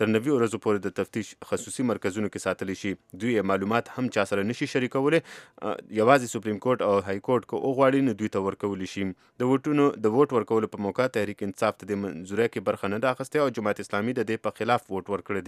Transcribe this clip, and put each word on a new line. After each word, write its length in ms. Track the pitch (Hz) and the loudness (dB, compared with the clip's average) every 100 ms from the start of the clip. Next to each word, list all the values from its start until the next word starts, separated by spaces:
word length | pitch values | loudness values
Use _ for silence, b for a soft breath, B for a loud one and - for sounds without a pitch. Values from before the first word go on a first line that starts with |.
تر 80 | 107 | 2
نوي 200 | 110 127 | 2 2
ورځو 260 | 135 117 104 | 2 2 0
پورې 140 | 110 104 95 | 0 0 -2
د 80 | - | -4
تفتیش 260 | 95 117 101 - - | -4 -6 -8 -12 -6
خصوصي 360 | 98 - - 123 | -6 -4 -4 -2
مرکزونو 400 | 101 101 98 101 | 0 -2 -2 -4
کې 140 | - 95 | -4 -4
ساتلی 300 | 92 98 92 | -4 -6 -4
شي. 120 | 101 90 _ | -6 -6 _
دوی 220 | 92 113 | -6 0
یې 160 | 113 98 | 0 2
معلومات 400 | 98 95 117 - - | 0 2 0 -2 -4
هم 80 | 127 107 | -2 0
چا 80 | 98 | 0
سره 160 | 98 101 | 0 -2
نشي 200 | 123 147 | -4 -4
شریکولی. 480 | - 123 135 139 160 B B B - 104 - - 107 | -2 -2 0 2 2 B B B -10 -8 -8 -4 2
یوازې 340 | 113 139 123 | 6 6 4
سپریم 260 | 117 107 104 | -4 -4 -2
کورټ 240 | 127 123 95 | 0 2 2
او 160 | 101 98 | 2 0
های 100 | 98 - | -4 0
کورټ 220 | 123 - | 0 0
که 80 | 113 131 | -2 -2
وغواړي، 340 | 131 131 135 135 | 4 4 4 2
نو 80 | 101 | 0
دوی 100 | 107 104 | -2 -2
ته 60 | 95 | -2
ورکولی 420 | 95 104 98 92 | -2 -4 -4 -6
شي. 100 | - 98 90 b - | -6 -6 -8 b -2
د 100 | 123 | 2
ووټونو، 340 | 131 151 147 143 - 107 | 2 2 2 2 2 2
د 80 | 117 | 4
ووټ 220 | 143 123 | 4 2
ورکولو 340 | 104 113 107 | 2 2 2
په 120 | 104 101 | -2 -4
موقع 200 | 95 127 113 | 0 0 0
تحریک 280 | 101 101 101 | -2 -4 -8
انصاف 300 | - 107 - | 0 0 0
ته 120 | 98 | -4
دې 120 | 101 101 | -4 -4
منظورۍ 420 | 80 92 101 117 | -8 -4 0 0
کې 200 | - 101 | 0 -2
برخه 220 | 104 98 | -2 -2
نه 80 | 104 | 0
ده 100 | 131 | -2
اخیستې 240 | 127 139 151 | -2 -4 0
او 100 | 143 117 | 0 0
جماعت 240 | 104 104 | -2 -2
اسلامي 320 | 98 101 113 127 | -2 -2 -2 -2
د 120 | 107 | -2
دې 160 | 110 104 | -2 -4
په 140 | - | -2
خلاف 280 | 110 117 - | 0 0 0
ووټ 240 | 95 90 | -6 -4
ورکړی 280 | 98 - 98 | -6 -2 -4